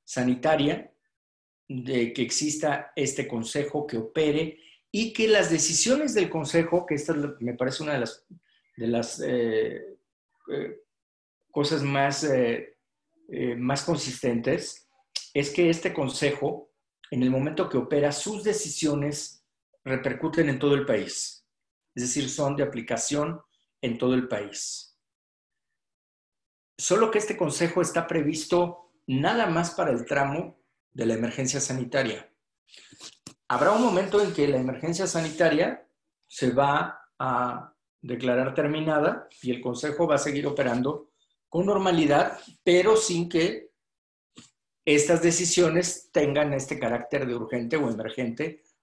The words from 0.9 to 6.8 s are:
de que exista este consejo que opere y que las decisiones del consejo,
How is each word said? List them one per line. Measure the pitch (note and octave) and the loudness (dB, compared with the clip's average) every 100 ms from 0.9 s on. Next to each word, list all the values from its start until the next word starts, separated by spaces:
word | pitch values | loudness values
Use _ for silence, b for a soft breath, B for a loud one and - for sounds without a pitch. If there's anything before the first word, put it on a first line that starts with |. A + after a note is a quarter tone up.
| _ _ _ _ _ _ _ - | _ _ _ _ _ _ _ -12
de | C3 B2 B2+ A#2 | -10 -2 0 0
que | C3 | -2
exista | A#2 - D3+ D3 D3+ C#3 - E3+ | -2 -2 -2 -2 -2 -2 -4 -4
este | C3 - - | -2 -2 -4
consejo | A#2 A2 D3 C#3+ D3+ D3 | -6 -4 -4 -4 -4 -4
que | A2+ | -6
opere | A2 D#3 D3+ D#3 D#3+ B B B _ | -4 0 2 0 -2 B B B _
y | G3+ A3+ | -2 -2
que | - A3 | 0 4
las | G#3 E3 | 4 4
decisiones | D#3+ - E3 A3 C#4 D4 | 2 2 2 2 2 2
del | G#3+ F3 | 0 0
consejo, | D#3+ D3 E3+ E3 F3 | -2 0 2 2 0